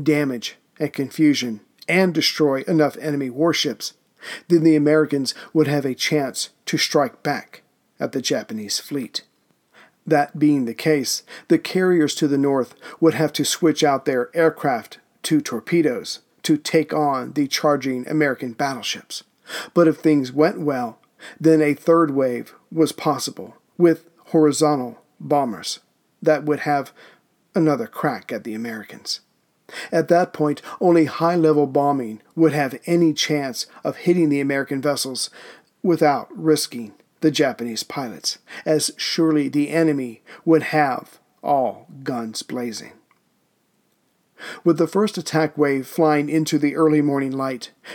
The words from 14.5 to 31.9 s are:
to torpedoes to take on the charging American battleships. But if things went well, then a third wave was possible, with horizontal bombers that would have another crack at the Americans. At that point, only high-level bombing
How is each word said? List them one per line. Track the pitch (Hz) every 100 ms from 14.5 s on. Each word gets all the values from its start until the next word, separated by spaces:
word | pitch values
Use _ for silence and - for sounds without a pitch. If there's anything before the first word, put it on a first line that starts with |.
| - 143 120 - - _ _
to | - 151
torpedoes | - 117 - 170 151 110 - - _ _ -
to | 151
take | - 165 151
on | 151 147 131 123
the | 147 139
charging | - 151 143 131 127 123
American | 151 147 120 127
battleships. | 113 139 127 98 - - - - _ - - -
But | - 165
if | 156
things | 160 147 127
went | 135 156 180
well, | 147 131 117 - _ _ - -
then | 151 156
a | 147
third | 139 - 165 160
wave | 139 131 120 - - _
was | 160 151
possible, | - 156 139 - - 92 - _ -
with | 170 160 _ _ _
horizontal | 165 151 139 151 143 123 117 _ -
bombers | 139 147 131 90 - - _ _ _ _
that | 160 151
would | 147 147
have | 147 143 131 - - _ _ _ _
another | 190 156 135 110
crack | - 151 107 -
at | 113
the | 113
Americans. | 107 117 110 101 - - - _ _ _ _ _ - -
At | 165 156
that | 175 180
point, | - 151 143 - -
only | 185 170
high-level | 151 - 170 175 156 147 143
bombing | 143 143